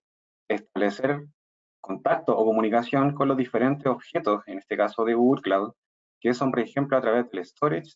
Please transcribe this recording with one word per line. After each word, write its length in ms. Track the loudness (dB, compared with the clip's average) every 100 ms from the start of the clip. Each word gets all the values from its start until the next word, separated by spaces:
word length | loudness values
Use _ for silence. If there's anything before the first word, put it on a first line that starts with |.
| _ _ _ _ -6
establecer 800 | -6 -6 -2 -2 0 -2 -2 -8 _ _ _ _ _
contacto 560 | -12 -4 -2 0 0 2
o 80 | 2
comunicación 720 | 2 2 0 0 0 0 0
con 120 | 0
los 80 | 0
diferentes 500 | 0 0 0 0 -2
objetos, 560 | -4 -6 -4 0 -2 -4
en 120 | -14
este 180 | -6 -2
caso 280 | 0 0 0
de 100 | 4
Google 260 | 4 2
Cloud, 320 | 2 0 0 -8 _ _ _ _
que 140 | -2
son, 180 | 0 0
por 80 | 0
ejemplo, 380 | -2 -4 0 0
a 40 |
través 300 | 2 0 0
del 120 | -6
storage, 500 | -10 _ -2 -2 -6